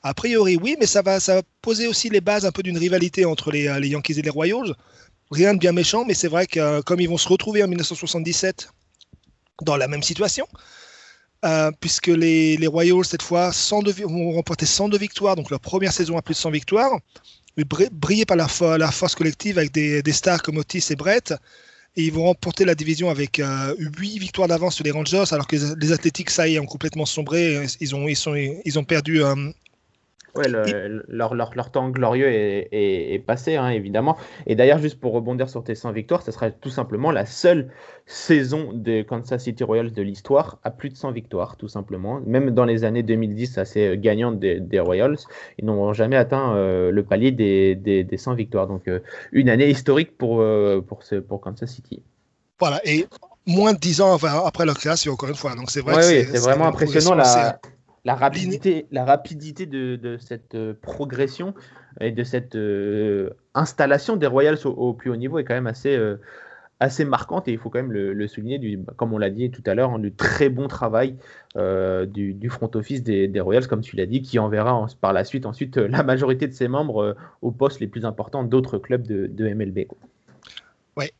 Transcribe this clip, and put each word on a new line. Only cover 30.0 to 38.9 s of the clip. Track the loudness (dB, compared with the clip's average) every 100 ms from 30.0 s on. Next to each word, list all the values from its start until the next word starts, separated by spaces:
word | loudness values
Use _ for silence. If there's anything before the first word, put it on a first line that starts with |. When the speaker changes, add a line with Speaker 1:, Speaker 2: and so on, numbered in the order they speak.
| _ _ _ -2
Speaker 2:
Ouais, | 0
le, | 0 0
Speaker 1:
Et | -2 -6 -10 -10
Speaker 2:
leur, | -4 -4
leur, | -2 -4
leur | -6 -4
temps | -2 -2
glorieux | 0 2 4 4
est, | 2 0 -2 -4
est, | 0 0 0 -2
est | -4
passé, | -2 -2 0 0
hein, | 0
évidemment. | -2 -2 0 0 -2 -8 -12 -2
Et | 4
d'ailleurs, | 6 6
juste | 2 -4
pour | -2
rebondir | -2 -2 -4 -4
sur | -6
tes | -8
cent | -8 -6
victoires, | -8 -2 -2
ce | -2
sera | -4 -4
tout | -4 -8
simplement | -6 -4 -2 0
la | 0 -2
seule | 2 4 4 0 -12 -20 -20 _
saison | -14 4 4 4 -4 -4
des | -6 -2